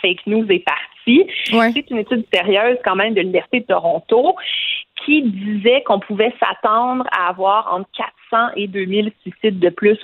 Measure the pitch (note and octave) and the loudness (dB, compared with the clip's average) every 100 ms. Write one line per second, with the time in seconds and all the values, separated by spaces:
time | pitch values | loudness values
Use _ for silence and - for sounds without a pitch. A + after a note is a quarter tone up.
0 | F#3 F3+ G#3 A3 G#3+ F3+ - D3 - _ | -2 -2 -2 0 2 0 0 -4 -6 _
1 | - C#4 F#4+ - - A3+ A3+ A#3 - A#3 | 4 4 4 -2 0 2 2 0 -4 -4
2 | G#3 A#3+ A3+ F#3 F3+ G3 A#3 B3 G3 F#3 | -2 -2 0 -2 2 2 2 0 0 0
3 | A3 G3+ F#3 F3+ - B3+ - F3+ E3+ D#3+ | 0 0 0 0 0 -4 0 0 0 -2
4 | - A3+ D#4 F#4+ - - - - - - | 0 2 2 0 -4 -6 -4 -6 -10 -8
5 | - D4+ B3 F#3+ G#3 G#3 A3 C4+ B3+ G3 | 0 2 0 -2 -4 0 2 2 2 -2
6 | - G3+ A3+ - - F#3+ A3 A3+ B3 B3+ | -2 -2 -2 0 -4 -2 0 0 0 -2
7 | B3 F#3+ F3 F#3 F#3+ G#3 A3 F#3 G3 - | -2 -2 -2 -2 0 0 0 -4 -6 -10
8 | - - _ A3+ A#3+ - G3+ G3 F#3 G#3 | -12 -12 _ -2 -2 -4 -6 -4 -2 -2
9 | G#3+ - F#3 - A3 F#3 F3 F3 G#3 G#3+ | -2 -6 -14 -4 -2 2 0 2 2 2